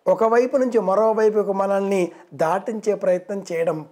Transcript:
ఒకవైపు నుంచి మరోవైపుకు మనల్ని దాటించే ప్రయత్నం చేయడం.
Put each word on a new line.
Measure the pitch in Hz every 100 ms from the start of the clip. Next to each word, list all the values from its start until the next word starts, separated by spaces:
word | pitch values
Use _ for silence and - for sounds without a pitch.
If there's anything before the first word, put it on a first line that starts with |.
| 175
ఒకవైపు | 185 226 233 254 269
నుంచి | 254 226
మరోవైపుకు | 185 190 220 220 220 208 196
మనల్ని | 196 196 196 196 196 170 - -
దాటించే | 139 160 190 196 220 214
ప్రయత్నం | 190 190 180 180 196 185
చేయడం. | 165 170 156 147